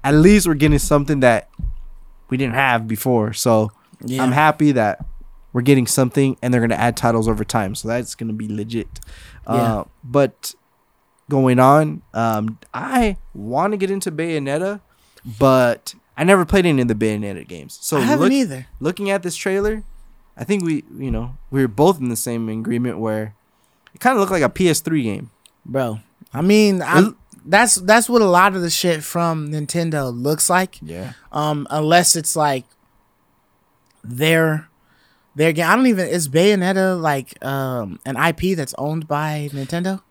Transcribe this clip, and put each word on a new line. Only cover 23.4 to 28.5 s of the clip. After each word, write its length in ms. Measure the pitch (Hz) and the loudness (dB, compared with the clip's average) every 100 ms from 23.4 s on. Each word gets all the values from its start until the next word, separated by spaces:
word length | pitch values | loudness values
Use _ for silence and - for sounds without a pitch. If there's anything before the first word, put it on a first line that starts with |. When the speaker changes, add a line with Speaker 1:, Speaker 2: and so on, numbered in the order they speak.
| _ _ _ _ _ | _ _ _ _ _
Speaker 1:
it 60 | _ | _
kinda 200 | 247 262 | 0 0
looked 120 | 196 | 0
like 100 | 185 | 0
a 80 | 127 | 0
P 180 | - 180 | 2 0
S 120 | 151 | 2
three 220 | - 160 | -2 -2
game. 280 | 113 98 - _ _ _ | -2 -6 -10 _ _ _
Speaker 2:
Bro, 360 | - 135 123 107 _ _ - | -8 -4 -4 -6 _ _ -14
I 80 | 123 | -4
mean, 400 | 180 214 208 185 | 2 4 4 2
I, 180 | 139 180 208 | 2 4 4
Speaker 1:
It 60 | - _ _ 147 | 0 _ _ 0
Speaker 2:
that's, 300 | 196 240 196 | 2 4 2
that's 320 | 185 226 226 | 4 4 4
what 100 | 240 | 2
a 60 | 202 | 4
lot 280 | 175 196 | 6 4